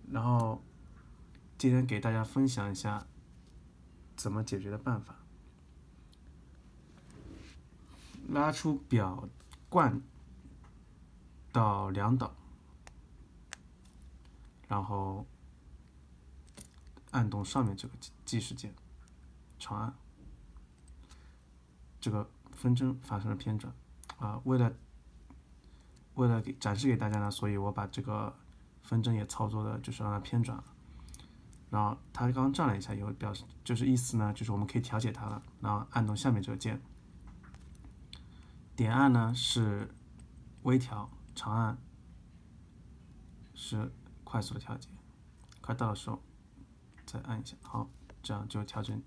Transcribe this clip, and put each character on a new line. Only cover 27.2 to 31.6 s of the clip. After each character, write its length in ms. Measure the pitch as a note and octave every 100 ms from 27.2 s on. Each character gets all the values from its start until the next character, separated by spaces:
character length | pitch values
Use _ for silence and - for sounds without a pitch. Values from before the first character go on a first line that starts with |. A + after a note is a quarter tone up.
呢， 100 | G#2
所 180 | G2+ G#2
以 80 | G2+
我 160 | G2
把 140 | G2+ G2+
这 120 | -
个 340 | G2 G#2 G#2+ - - - - -
分 180 | - A2+
针 100 | A2+
也 120 | A2 G2+
操 220 | - A2
作 160 | A2
的， 120 | G#2+ A2
就 100 | A#2
是 140 | A2+
让 80 | G#2+
它 80 | G#2
偏 200 | - A#2+
转 160 | A#2 A2
了。 80 | - - - - - - - - - -